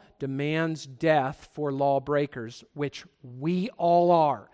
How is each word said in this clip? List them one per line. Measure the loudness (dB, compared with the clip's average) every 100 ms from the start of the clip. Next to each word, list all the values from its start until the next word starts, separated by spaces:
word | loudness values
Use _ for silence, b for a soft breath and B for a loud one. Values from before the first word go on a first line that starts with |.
| b _
demands | -6 -4 -2 0 -2 -4 -10
death | -2 2 2 2 -4 -14
for | -8 -4
lawbreakers, | 0 0 0 0 0 -2 -4 -12 -14 -18 -8
which | -8 -8 -18 _
we | -20 -8 -2 -2 -2
all | -2 2 4 6
are. | 4 4 0 -8